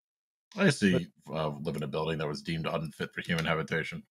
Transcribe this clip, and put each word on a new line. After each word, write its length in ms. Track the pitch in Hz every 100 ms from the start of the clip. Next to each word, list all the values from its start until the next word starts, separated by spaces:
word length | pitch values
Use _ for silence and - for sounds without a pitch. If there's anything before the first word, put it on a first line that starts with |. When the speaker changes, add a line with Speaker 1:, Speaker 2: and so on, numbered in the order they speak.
| _ _ _ _ _ 202
Speaker 1:
I 100 | 190
used 140 | -
to, 260 | 101 87 87 _ -
Speaker 2:
But 80 | 76
Speaker 1:
uh, 140 | 78 73
live 140 | 80 71
in 60 |
a 40 | 67
building 300 | 78 78 78
that 80 | 76
was 140 | 73
deemed 260 | - 82 76
unfit 460 | 80 78 - -
for 80 | -
human 240 | - 82 82
habitation. 580 | 80 78 82 76 82 -